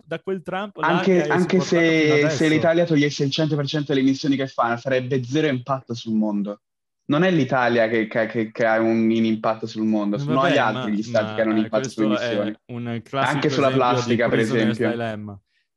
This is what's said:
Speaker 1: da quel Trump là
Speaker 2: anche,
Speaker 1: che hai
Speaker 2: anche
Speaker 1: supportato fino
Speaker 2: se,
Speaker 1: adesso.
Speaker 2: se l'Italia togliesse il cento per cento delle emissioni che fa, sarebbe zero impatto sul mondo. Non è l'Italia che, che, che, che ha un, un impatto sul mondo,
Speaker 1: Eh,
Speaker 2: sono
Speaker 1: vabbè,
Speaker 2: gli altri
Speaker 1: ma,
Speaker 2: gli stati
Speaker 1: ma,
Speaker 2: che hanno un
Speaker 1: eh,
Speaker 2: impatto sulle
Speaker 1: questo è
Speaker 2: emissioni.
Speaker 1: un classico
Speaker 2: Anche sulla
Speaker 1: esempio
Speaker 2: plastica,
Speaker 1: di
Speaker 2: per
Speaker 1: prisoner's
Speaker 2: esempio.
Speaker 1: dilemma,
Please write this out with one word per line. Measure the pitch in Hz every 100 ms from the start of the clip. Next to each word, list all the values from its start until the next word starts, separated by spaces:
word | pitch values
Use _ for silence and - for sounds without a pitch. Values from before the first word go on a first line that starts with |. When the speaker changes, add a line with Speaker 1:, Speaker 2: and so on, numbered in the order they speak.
| -
Speaker 1:
da | 165
quel | - 190
Trump | - 185 208 156
là | 156
Speaker 2:
anche, | 175
Speaker 1:
che | 190 180
hai | -
Speaker 2:
anche | 165 175 185
Speaker 1:
supportato | 175
fino | 170 165
Speaker 2:
se, | 160 151 147
Speaker 1:
adesso. | 151 147
Speaker 2:
se | 156
l'Italia | 156 165 170 170
togliesse | 151 143 - 143
il |
cento | 151 156 147
per | 139
cento | 156 143
delle | 139 135
emissioni | 135 147 135
che | 131
fa, | - 117 117
sarebbe | 135 127 127 135
zero | 120 147 151
impatto | 127 123 131 -
sul | 117 113 110
mondo. | 107 101 101 101 _ _ _ _ -
Non | 147
è | 185
l'Italia | 170 127 135 123 117 110
che, | 117 107
che, | 120 110
che, | 117 110
che | - 113
ha | 110
un, | 113 113
un | 113
impatto | 113 113 110 113 110 113
sul | 110 110
mondo, | 107 104 104
Speaker 1:
Eh, |
Speaker 2:
sono | 143 135
Speaker 1:
vabbè, | 170
Speaker 2:
gli | 143
altri | 117 113 120
Speaker 1:
ma, | 104
Speaker 2:
gli |
stati | 113 117 107
Speaker 1:
ma, | 107
Speaker 2:
che |
hanno | 110
un | 110
Speaker 1:
eh, |
Speaker 2:
impatto | 110 110 131
sulle | 110 107
Speaker 1:
questo | 107 120
è |
Speaker 2:
emissioni. | 104 104 107 -
Speaker 1:
un | 120 120 117
classico | - 139 135 143
Speaker 2:
Anche | 151
sulla | 135 135
Speaker 1:
esempio | 131 123
Speaker 2:
plastica, | 123 117 117
Speaker 1:
di | 117
Speaker 2:
per | 117
Speaker 1:
prisoner's | 113 113 107
Speaker 2:
esempio. | 110 120 120
Speaker 1:
dilemma, | 117 107 104 101 _ _ _